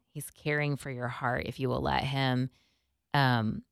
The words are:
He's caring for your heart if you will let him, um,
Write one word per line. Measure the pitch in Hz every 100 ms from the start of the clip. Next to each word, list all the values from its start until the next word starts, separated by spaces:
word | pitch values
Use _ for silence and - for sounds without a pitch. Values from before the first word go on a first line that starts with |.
| _
He's | 151 -
caring | - 151 147 147 139
for | 139
your | 123 123
heart | 123 123 127 -
if | 127
you | 127
will | 123
let | 143 135
him, | 135 135 135 127 127 _ _ _ _ _ _
um, | 143 131 120 110 208 -